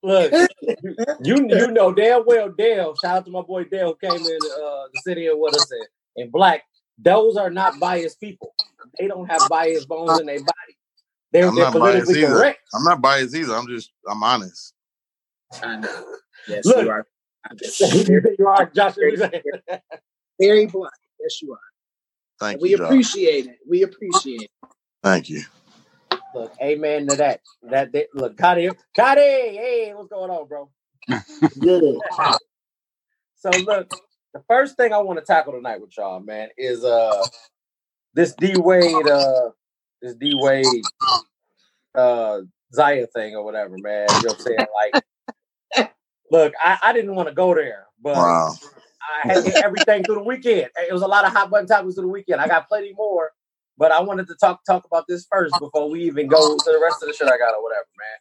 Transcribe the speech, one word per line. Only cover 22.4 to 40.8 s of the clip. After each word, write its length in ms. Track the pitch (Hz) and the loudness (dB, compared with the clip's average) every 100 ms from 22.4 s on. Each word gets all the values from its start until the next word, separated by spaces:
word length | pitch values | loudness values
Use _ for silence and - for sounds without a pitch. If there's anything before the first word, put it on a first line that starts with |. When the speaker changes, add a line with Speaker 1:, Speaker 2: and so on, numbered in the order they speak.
| 107 101 | -8 -4
Speaker 3:
We 100 | 180 | 0
Speaker 2:
you, 80 | 392 | 2
Josh. 80 | 165 | 2
Speaker 3:
appreciate 600 | 262 226 202 175 143 127 | 2 2 0 0 0 -4
it. 120 | - 131 | -14 -4
We 140 | 175 | 0
appreciate 600 | 190 - 196 170 139 120 | 0 -4 -4 -4 -4 -12
it. 80 | 107 _ - _ _ _ | -16 _ -20 _ _ _
Speaker 2:
Thank 260 | 98 92 73 | 0 0 -2
you. 120 | 76 - _ _ _ _ _ _ - - | -12 -14 _ _ _ _ _ _ -10 -10
Speaker 1:
Look, 180 | 123 113 - | -14 -14 -8
amen 460 | 139 151 151 151 143 | -4 -2 -2 -4 -4
to 80 | 139 | 0
that. 240 | 143 120 _ _ 117 | 0 -2 _ _ -4
That, 220 | 135 131 | -4 -2
that 140 | 143 151 | -4 -6
look, 220 | 139 123 - | -8 -8 0
Cuddy, 340 | 175 175 175 185 _ - | 2 2 -2 -6 _ 0
Cuddy, 240 | 247 277 | 4 4
hey, 720 | 285 269 240 202 247 240 214 208 | 4 2 -4 -6 -4 -4 -4 -10
what's 120 | 190 | -16
going 220 | 202 185 | -12 -8
on, 160 | 175 139 | -10 -10
bro? 240 | 147 143 _ _ _ - 120 - 302 160 135 | -16 -16 _ _ _ -8 -8 -10 -2 -2 2
Speaker 4:
Good. 400 | 160 180 151 - - - - - _ _ _ _ _ _ _ _ _ _ | 2 4 2 0 -6 -4 0 -2 _ _ _ _ _ _ _ _ _ _
Speaker 1:
So 140 | 190 | -2
look, 380 | 185 190 202 180 - _ _ _ | 0 0 -4 -6 -16 _ _ _
the 100 | - _ | -20 _
first 280 | 240 277 - | 0 0 -2
thing 160 | 240 | -2
I 60 | 214 | 0
wanna 240 | 196 170 | -4 -6
tackle 300 | 156 165 151 | 0 0 0
tonight 260 | 127 123 107 | -10 -12 -12
with 160 | 104 - | -14 -12
y'all, 240 | 98 92 | -10 -10
man, 280 | 104 107 107 - | -12 -12 -14 -10
is, 280 | 131 120 | -6 -4
uh, 420 | 123 117 113 104 95 - _ _ _ _ _ _ _ | 0 2 2 0 -2 -6 _ _ _ _ _ _ _
this 180 | - 170 | -2 -2
D 220 | - 190 190 | 0 0 2
Wade, 520 | 175 185 170 160 147 | 4 4 4 2 2
uh, 420 | 143 139 131 120 _ _ _ _ _ | 2 2 2 -2 _ _ _ _ _
this 140 | 123 | -18
D 200 | 117 143 | -8 -4
Wade, 520 | 143 139 135 131 123 | 0 2 2 2 0